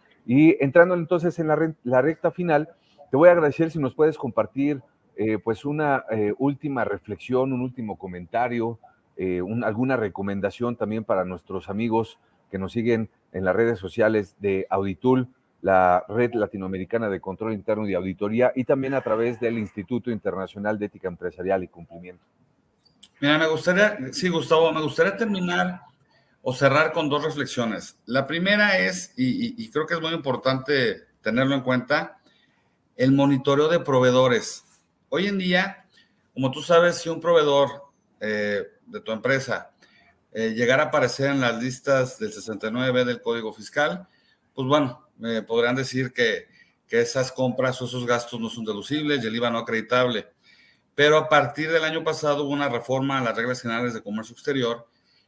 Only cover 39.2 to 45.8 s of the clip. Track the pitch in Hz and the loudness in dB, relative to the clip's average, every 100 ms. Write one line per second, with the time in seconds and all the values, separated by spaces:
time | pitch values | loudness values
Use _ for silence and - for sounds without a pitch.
39.2 | 123 135 120 98 - _ _ _ _ _ | 0 0 -2 -8 -8 _ _ _ _ _
40.2 | _ 110 110 110 120 135 151 151 123 - | _ -4 -4 0 2 2 2 2 0 0
41.2 | 135 139 123 113 127 127 143 135 127 - | 0 2 0 -2 -4 -4 0 2 2 -4
42.2 | 107 104 110 101 110 120 131 123 123 117 | -8 -8 -10 -8 -6 -4 0 0 0 -2
43.2 | 120 117 110 107 104 147 156 180 - _ | -4 -4 -6 -10 -8 -2 -2 -2 -12 _
44.2 | _ _ _ - 131 147 131 - _ - | _ _ _ -6 0 2 0 -6 _ -12
45.2 | 113 113 107 117 120 131 | -6 -6 -2 0 2 0